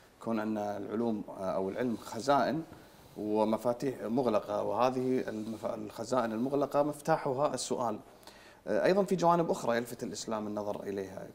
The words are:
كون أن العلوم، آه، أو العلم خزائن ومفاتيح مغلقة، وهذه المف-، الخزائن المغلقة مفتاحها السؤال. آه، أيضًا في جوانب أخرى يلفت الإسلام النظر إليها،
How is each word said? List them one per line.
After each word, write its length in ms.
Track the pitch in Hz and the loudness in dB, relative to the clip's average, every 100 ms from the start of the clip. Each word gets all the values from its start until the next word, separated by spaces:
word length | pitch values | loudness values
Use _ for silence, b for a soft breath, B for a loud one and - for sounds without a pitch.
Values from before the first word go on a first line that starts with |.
| B - | B -10
كون 180 | 113 113 | -4 -2
أن 200 | 107 107 | 0 -2
العلوم، 680 | 104 101 101 107 117 107 - | -2 -4 -4 -2 0 0 -4
آه، 220 | - 92 | -6 -2
أو 180 | 80 95 | 0 0
العلم 280 | 101 123 107 | 0 -2 -2
خزائن 680 | - 117 101 139 104 151 - B B B B - | -6 -4 2 4 4 0 -4 B B B B -6
ومفاتيح 840 | 104 107 107 110 123 120 139 117 | 0 2 4 2 2 0 -2 -4
مغلقة، 600 | 104 123 123 107 104 104 | -2 0 4 2 2 -2
وهذه 640 | 104 101 127 127 127 127 - | 0 2 2 2 2 0 0
المف-، 380 | 110 107 107 110 | -4 -6 -6 -6
الخزائن 680 | 110 104 - 107 127 117 | -6 -8 -8 0 0 2
المغلقة 500 | 110 131 143 139 143 | 0 0 0 2 2
مفتاحها 720 | 147 143 - - 147 127 147 | 2 0 0 2 2 0 0
السؤال. 440 | 127 - - 117 107 - B B B B B - | 0 -2 -2 -2 -4 -10 B B B B B -2
آه، 180 | 104 | 2
أيضًا 200 | 147 190 | 4 4
في 120 | 190 180 | 4 4
جوانب 340 | 170 175 170 | 6 6 4
أخرى 260 | 190 120 117 | 0 0 0
يلفت 260 | 120 123 | 0 -6
الإسلام 440 | 110 104 - 110 107 | -8 -6 -4 -4 -4
النظر 360 | 104 104 98 | -4 -4 -4
إليها، 440 | 104 98 95 95 98 | -4 -6 -6 -8 -14